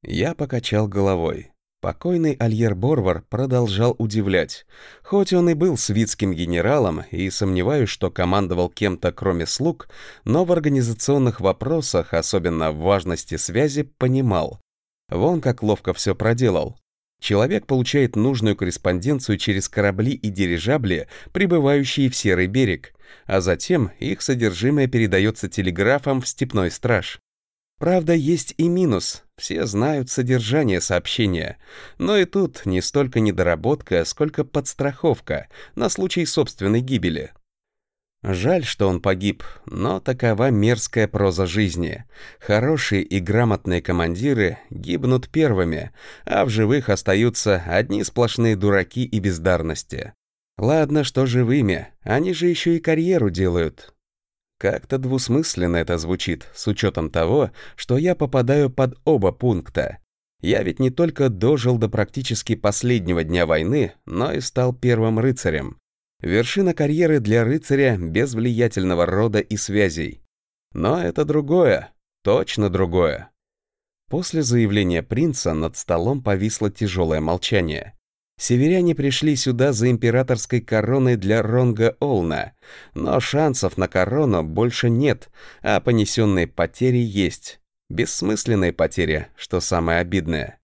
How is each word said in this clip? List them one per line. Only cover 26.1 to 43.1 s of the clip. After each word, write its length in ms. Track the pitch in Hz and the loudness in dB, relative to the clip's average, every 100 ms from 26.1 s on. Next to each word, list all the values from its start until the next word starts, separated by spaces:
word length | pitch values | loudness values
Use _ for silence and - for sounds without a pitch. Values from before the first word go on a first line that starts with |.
| 135 | -2
в 80 | 127 | -4
Степной 440 | - 131 107 90 | -6 -4 0 -2
Страж. 500 | - 123 110 - - _ _ _ _ _ _ | -2 0 0 -2 -14 _ _ _ _ _ _
Правда, 340 | 151 185 160 | 0 2 2
есть 400 | 170 143 170 - - | 0 2 0 -2 -2
и 100 | 165 | 0
минус. 560 | 175 180 101 - - _ _ | 2 2 0 -2 -10 _ _
Все 280 | - 80 87 | -8 -4 -2
знают 440 | 101 127 151 127 | 0 0 0 -4
содержание 720 | - 123 127 107 139 135 92 | -4 0 0 2 0 2 0
сообщения. 760 | - 90 - - 110 87 78 - - - - - | 0 -2 -2 -2 0 0 -6 -10 -18 -20 -20 -6
Но 200 | - 208 | 0 0
и 80 | 180 | 0
тут 400 | 196 185 - - | 0 -2 -4 -2
не 160 | 92 | -2
столько 400 | - 143 135 123 | 0 0 0 2
недоработка, 840 | 107 90 87 82 92 147 - 90 | 0 2 0 0 0 -2 0 0
сколько 400 | 82 - 151 - | 0 -2 -4 -2
подстраховка 1040 | 151 151 139 - 139 135 165 127 - 73 - - - - | -4 -4 -4 -4 -4 -2 0 0 -2 -8 -8 -20 -16 -4
на 120 | - | -2
случай 380 | - 185 - 160 | 0 -2 -2 -2
собственной 560 | - 135 - 98 113 | 0 -2 -2 0 0
гибели. 500 | 127 131 90 78 71 - _ _ _ _ _ _ _ _ | 0 0 0 -4 -8 -16 _ _ _ _ _ _ _ _
Жаль, 440 | - 92 107 180 123 | -4 -2 0 0 -2
что 240 | - 98 | -2 0
он 100 | 90 | 0
погиб, 460 | 98 95 101 98 - - - | 0 0 -2 -4 -8 -14 -14
но 360 | - 101 95 | -6 -4 -4
такова 500 | - 127 120 104 131 | -4 -2 0 2 2
мерзкая 560 | 113 104 120 - - 107 | 4 2 2 -2 -2 0
проза 380 | 104 98 85 92 | 2 0 2 -2
жизни. 580 | 90 101 82 80 76 - - - - | 0 0 0 -4 -6 -14 -20 -20 -20
Хорошие 600 | - 104 127 156 - 101 | 0 0 2 0 0 -2
и 200 | - | 0